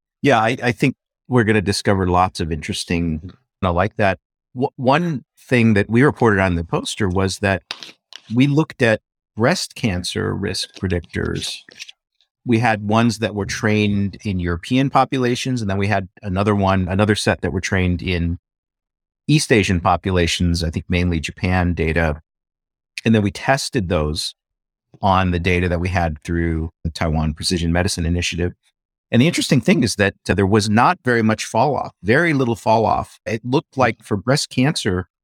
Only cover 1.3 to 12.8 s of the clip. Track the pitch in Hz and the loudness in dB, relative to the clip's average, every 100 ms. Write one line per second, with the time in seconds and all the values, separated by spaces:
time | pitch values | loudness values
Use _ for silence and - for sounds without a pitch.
1.3 | 123 107 107 90 98 - 98 92 90 92 | 2 4 2 2 -2 0 0 2 2 2
2.3 | - 82 80 - 98 - 87 85 78 90 | -2 -6 -6 -6 -8 -4 -2 -2 -4 -8
3.3 | - _ - 95 87 101 - 101 92 _ | -20 _ -4 -2 0 -2 0 0 0 _
4.3 | _ _ 127 131 - 127 143 175 151 - | _ _ -6 -6 -2 2 2 0 -6 -10
5.3 | _ - 127 113 101 104 117 143 - 117 | _ -2 2 4 4 2 4 2 4 2
6.3 | 98 95 85 82 - - - 98 92 95 | 4 2 0 -2 -4 -4 -4 -2 0 -2
7.3 | 95 98 95 - - - - _ - - | 0 0 -2 -4 -16 -18 -20 _ -20 -4
8.3 | 117 143 143 165 - 117 107 _ _ _ | 0 2 2 0 0 0 0 _ _ _
9.3 | - 120 185 - - 120 90 90 101 98 | -2 0 0 -4 -4 -4 -2 -6 -4 -4
10.3 | 95 95 98 - - 95 - - 90 82 | -4 -6 -6 -10 -6 -4 -4 -4 -6 -4
11.3 | 87 - - _ - - - _ _ _ | -6 -8 -12 _ -20 -20 -20 _ _ _
12.3 | _ - 113 120 107 | _ 0 2 2 0